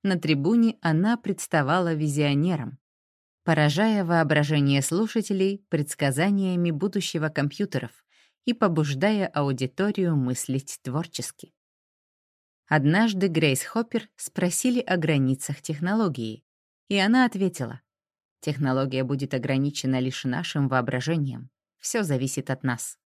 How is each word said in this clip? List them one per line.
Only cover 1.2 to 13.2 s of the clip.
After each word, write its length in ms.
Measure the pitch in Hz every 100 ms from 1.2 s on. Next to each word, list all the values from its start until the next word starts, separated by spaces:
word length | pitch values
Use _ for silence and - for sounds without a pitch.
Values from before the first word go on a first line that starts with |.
| - 190 - 160 135 175 175
визионером, 840 | 156 151 143 147 143 170 156 117 - _ _ _ _ _ _
поражая 600 | - 160 151 147 220 208
воображение 760 | 170 170 151 147 147 151 139 139
слушателей 840 | 135 170 220 226 208 196 190 196 _
предсказаниями 1000 | 156 151 - 143 131 190 202 185 180 175
будущего 580 | 147 190 202 - 165 156
компьютеров 760 | 156 143 - 208 131 117 _ _ _ _ _
и 80 | -
побуждая 720 | 233 202 160 147 135 196 214 185
аудиторию 840 | 151 139 131 131 - 202 202 175
мыслить 640 | 151 123 127 - 135 - -
творчески. 720 | - 139 170 - - - - _ _ _ _ _ _ _ _ _ _ _ _
Однажды 580 | 156 139 185 226 190